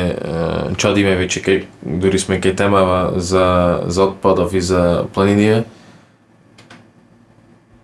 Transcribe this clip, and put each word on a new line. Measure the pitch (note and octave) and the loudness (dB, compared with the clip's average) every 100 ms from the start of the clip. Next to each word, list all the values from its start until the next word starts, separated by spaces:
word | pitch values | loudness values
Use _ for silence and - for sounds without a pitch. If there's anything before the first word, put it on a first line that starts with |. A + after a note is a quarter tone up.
| F2+ | -2
е, | - - E2 E2 D#2+ D2+ F#2 | -4 -6 -4 -4 -4 -4 -2
чодиме | G#2 G2+ G2 F#2 | 0 2 2 0
веќе | F#2 - | -2 -2
кај, | - G2 - - B1 E2 | 0 0 -2 -12 -8 -2
дури | F#2+ F#2+ | 0 0
сме | - F#2+ | -2 -2
кај | F#2+ F#2+ | 0 0
темава | G2+ G2 F#2 F#2 F2+ F#2 | 0 2 2 0 0 -2
за, | F2 F#2+ F#2 F2+ F2 E2+ | 0 0 2 2 2 0
за | F2+ F2 | -2 0
отпадов | F#2+ F#2+ G2 F#2 F2 | 0 0 0 2 0
и | F#2 | -2
за | F2 F2+ F2 D#2+ - | 0 2 2 0 -2
планиниве. | - G2 G#2 G#2+ A2+ A2+ - - - _ _ _ _ _ - - - - _ _ _ _ _ _ _ _ - | 0 2 4 2 2 -2 -12 -20 -20 _ _ _ _ _ -20 -20 -20 -20 _ _ _ _ _ _ _ _ -20